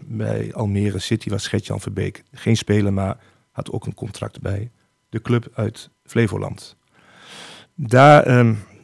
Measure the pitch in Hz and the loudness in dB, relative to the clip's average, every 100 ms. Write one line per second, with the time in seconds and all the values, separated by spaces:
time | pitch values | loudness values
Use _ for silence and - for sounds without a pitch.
0 | - 110 110 110 107 - 101 101 104 98 | -12 -8 -6 -6 -6 -6 -4 -2 -2 -4
1 | - 113 107 98 - 98 - 101 - 98 | -4 -4 -4 -6 -4 -6 -6 -8 -8 -6
2 | - - _ - 117 113 - 104 101 98 | -6 -8 _ -8 0 0 2 0 2 -2
3 | 98 - _ _ _ - - 104 104 - | -4 -6 _ _ _ -14 -10 -8 -10 -12
4 | 101 - 110 - 98 98 120 _ _ _ | -12 -10 -12 -8 -8 -6 -8 _ _ _
5 | _ 113 - 120 - - 104 - - _ | _ -10 -2 -2 -2 -8 -8 -8 -20 _
6 | _ 117 107 101 98 - - _ _ _ | _ -2 0 -2 -8 -12 -18 _ _ _
7 | _ _ - - - - _ - 113 123 | _ _ -20 -20 -20 -20 _ -10 2 8
8 | 147 151 - 123 117 107 - - | 10 8 8 4 4 2 -6 -20